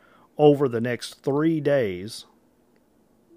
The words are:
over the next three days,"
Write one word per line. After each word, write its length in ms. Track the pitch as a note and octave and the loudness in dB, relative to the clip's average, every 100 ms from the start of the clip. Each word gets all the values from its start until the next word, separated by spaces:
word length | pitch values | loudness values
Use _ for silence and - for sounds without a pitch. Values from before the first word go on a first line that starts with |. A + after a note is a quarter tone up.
| _ _ _ - | _ _ _ 4
over 280 | D3+ C#3 C#3 | 6 6 2
the 140 | A#2 | -2
next 420 | A#2+ A#2 - - | -4 -6 -10 -10
three 380 | - C#3 D#3+ D#3+ | -4 -2 0 -2
days," 640 | C#3+ C#3+ A2 F2+ G#2 - - _ _ _ _ _ _ _ _ _ _ | 0 0 0 -6 -12 -16 -20 _ _ _ _ _ _ _ _ _ _